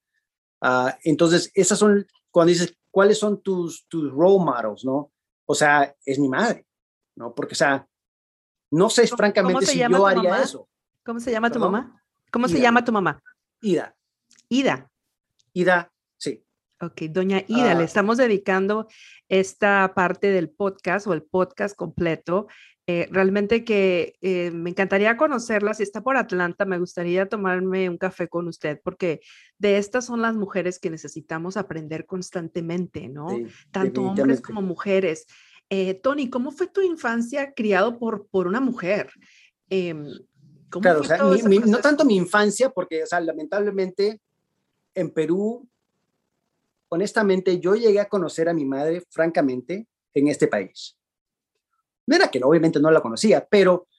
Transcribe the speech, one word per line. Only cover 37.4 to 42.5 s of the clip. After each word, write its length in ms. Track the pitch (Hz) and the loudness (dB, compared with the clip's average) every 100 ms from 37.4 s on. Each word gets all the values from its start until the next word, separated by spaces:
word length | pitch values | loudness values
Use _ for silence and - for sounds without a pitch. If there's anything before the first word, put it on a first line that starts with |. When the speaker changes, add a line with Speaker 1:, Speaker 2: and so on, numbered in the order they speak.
| 277 | -6
Speaker 2:
criado 420 | 277 214 185 220 233 | -4 0 2 2 -2
por, 280 | 226 214 - | -6 -6 -4
por 200 | 190 175 | -2 0
una 120 | 214 | -2
mujer? 500 | 269 233 170 202 - _ _ _ _ _ - | -2 -4 -2 -4 -4 _ _ _ _ _ -6
Em, 380 | 190 175 156 147 - _ _ _ _ - | -4 -4 -6 -12 -16 _ _ _ _ -12
¿cómo 140 | 175 | 0
Speaker 1:
Claro, 160 | 185 156 | 4 4
Speaker 2:
fue 20 | 143 | 2
Speaker 1:
o 20 | |
sea, 100 | 165 | 2
Speaker 2:
todo 120 | 185 | 4
Speaker 1:
mi, 60 | 190 | 4
Speaker 2:
ese 100 | 226 | 6
Speaker 1:
mi, 80 | 196 | 4
no 60 | |
Speaker 2:
proceso? 200 | 226 214 | 4 4
Speaker 1:
tanto 220 | 285 294 | 4 4
mi 120 | 294 196 | 4 4
infancia, 540 | 175 208 208 | 2 2 2